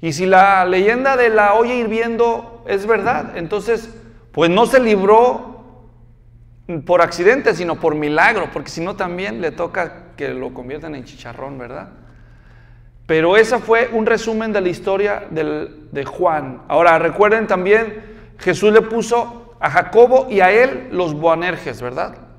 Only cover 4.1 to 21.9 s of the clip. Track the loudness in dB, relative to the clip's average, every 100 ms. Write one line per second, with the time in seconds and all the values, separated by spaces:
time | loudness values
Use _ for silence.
4.1 | -20 -14 -2 0 2 4 4 4 2 4
5.1 | 6 4 0 -10 -18 -20 -20 -20 -20 -20
6.1 | -20 -20 -20 -20 -20 -10 -10 0 2 2
7.1 | 2 2 2 0 -2 -4 -2 -2 -2 -2
8.1 | 2 2 2 -4 -8 -10 -8 -8 -6 -8
9.1 | -6 -8 -6 -8 -6 -6 -4 -8 -8 -20
10.1 | -10 -8 -8 -10 -12 -12 -12 -12 -14 -16
11.1 | -18 -18 -14 -14 -12 -14 -14 -16 -20 -20
12.1 | -20 -20 -20 -20 -20 -20 -20 -20 -20 -2
13.1 | 2 4 4 4 0 0 0 2 -2 0
14.1 | -2 -2 -4 -2 -2 -2 -4 -4 -2 -2
15.1 | -2 -6 -6 -4 -4 -8 -14 -12 -10 -10
16.1 | -2 0 0 -6 -14 -2 2 4 4 2
17.1 | 2 2 2 0 -2 2 2 2 -8 -18
18.1 | -20 -20 -8 -4 2 4 4 2 -4 -2
19.1 | -2 -2 -10 -20 -6 0 0 2 4 6
20.1 | 4 2 2 4 4 2 0 -8 -4 -4
21.1 | 0 0 0 -2 -6 -8 -10 -10